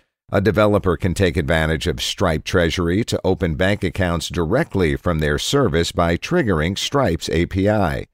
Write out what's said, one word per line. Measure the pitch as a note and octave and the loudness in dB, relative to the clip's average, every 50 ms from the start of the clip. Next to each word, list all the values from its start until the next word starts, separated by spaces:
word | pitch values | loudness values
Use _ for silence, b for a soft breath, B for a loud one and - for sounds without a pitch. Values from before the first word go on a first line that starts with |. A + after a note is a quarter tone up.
| _ _ _ _ _ - - | _ _ _ _ _ -2 -2
a | G2+ | 0
developer | F#2+ G#2+ D#2 G#2+ G#2+ G#2 G#2 F#2 - F#2 D#2+ | 2 2 4 4 4 4 4 2 2 0 0
can | - - F2+ E2 | 0 0 -2 2
take | - G2 F2 D#2 | 2 2 2 2
advantage | F#2 D2 D2+ E2 D#2+ D#2+ D#2+ D#2+ C2+ - | 0 0 0 0 2 2 0 0 0 -2
of | F2 C2+ - | -4 -4 -4
Stripe | - - - - G2+ E2+ D#2+ D#2 | -6 -6 -4 -2 0 0 0 -2
Treasury | - - - F2+ E2+ D#2+ - - F2 E2+ F2+ G#2+ - | -2 0 0 2 2 2 0 0 0 0 0 0 0
to | - G#2 - | -2 -4 -2
open | - F#2 F#2 - F#2 E2+ D2+ | 0 -2 0 0 0 -2 0
bank | - F#2 G2 G#2 - G2 | 0 0 0 0 0 -2
accounts | F2+ - - F#2 E2+ E2+ E2 - - | -4 -2 0 0 0 0 -2 -4 -4
directly | D2 F2 E2 D#2 G#2+ C#3+ E3+ - - F#2+ F2 D2 C2+ | -4 -4 -2 0 0 0 0 0 0 0 0 0 0
from | - - F2 E2 D#2 | -2 -2 -2 0 0
their | D2+ C#2+ D2 C#2 | 0 0 0 -2
service | - - C#3 C#3+ C3 F2+ C#2 E2 E2+ - | -2 0 0 2 2 2 2 0 0 0
by | - F#2 E2+ E2+ F2 | 0 0 0 0 0
triggering | - - - E3+ F3+ C3+ G#2 F2 D2+ D2+ F2+ G2 | -2 -2 -2 -2 0 0 2 0 0 0 -2 -2
Stripe's | - - - - C#3 B2+ F#2 E2+ - - - | -4 -4 -2 0 0 0 0 0 -2 -2 -2
A | - E2+ F2 | 0 0 0
P | - - G2 F#2+ G#2 | 0 0 0 2 2
I. | A2 G#2+ F#2+ D#2 C2+ G#1+ - - | 2 2 0 0 -2 -4 -8 -12